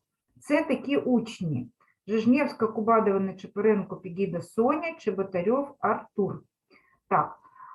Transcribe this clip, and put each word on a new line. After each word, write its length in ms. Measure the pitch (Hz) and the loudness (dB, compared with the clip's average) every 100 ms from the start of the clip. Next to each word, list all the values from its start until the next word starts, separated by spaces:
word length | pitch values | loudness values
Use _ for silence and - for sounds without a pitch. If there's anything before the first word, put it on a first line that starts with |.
| _ _ _ _ | _ _ _ _
це 240 | - 302 | 0 0
такі 340 | 311 254 262 285 | 2 -2 0 -2
учні. 720 | 254 240 - - 170 123 123 _ _ _ - | 2 0 0 -6 -4 -4 -6 _ _ _ -4
Жижнєвська, 600 | 220 233 294 277 - 220 | 0 4 4 2 -2 -2
Кубадова, 520 | - 214 226 202 196 | 0 2 4 4 2
Нечепоренко, 800 | 190 - - 202 220 196 170 180 | -2 -6 -12 0 2 2 0 -8
Пегіда, 440 | 180 175 185 170 | -10 -4 -4 -4
Соня, 520 | - - 247 302 339 320 | -6 0 2 2 -2 -6
Чеботарьов, 760 | 214 190 190 180 190 269 285 - | -4 -4 -2 -2 0 0 -2 -4
Артур. 640 | - - - - 180 - - _ _ _ _ _ - | -2 -2 -6 -4 -4 -4 -14 _ _ _ _ _ -2
Так, 300 | 180 147 - _ - - | 0 0 -6 _ -20 -20